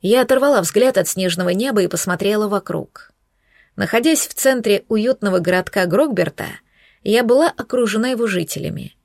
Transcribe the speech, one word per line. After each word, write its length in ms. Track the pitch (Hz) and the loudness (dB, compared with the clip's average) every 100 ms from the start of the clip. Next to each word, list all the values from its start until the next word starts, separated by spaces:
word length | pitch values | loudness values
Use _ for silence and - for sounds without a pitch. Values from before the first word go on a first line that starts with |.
Я 220 | 185 240 | 2 2
оторвала 400 | 240 262 285 262 | 4 2 4 2
взгляд 340 | 170 214 254 262 | 2 2 2 2
от 120 | 175 | -2
снежного 420 | - 185 170 180 | -2 -2 -2 -2
неба 320 | 185 254 214 | 0 0 0
и 60 | 190 | 0
посмотрела 600 | 165 - 180 196 214 214 | -2 -4 -2 0 0 0
вокруг. 640 | 202 185 170 - - - _ _ _ _ _ _ - | -2 -4 -8 -8 -18 -20 _ _ _ _ _ _ -8
Находясь 500 | 196 226 240 311 - | -2 0 2 0 -2
в 60 | |
центре 520 | - 269 262 226 202 - | -2 0 0 0 -2 0
уютного 520 | 220 226 262 202 185 | -2 0 0 0 0
городка 440 | 175 185 180 - | 0 0 -2 -2
Грогберта, 640 | 180 180 302 202 170 - 71 - _ _ _ _ | 0 2 0 0 -2 -4 -12 -12 _ _ _ _
я 200 | - 220 | 0 0
была 280 | 240 247 330 | 4 4 4
окружена 580 | - 240 254 226 208 240 | 0 -6 -2 0 0 -2
его 180 | 247 233 | -2 -2
жителями. 680 | 185 160 - 151 - - _ | -2 -4 -6 -8 -8 -12 _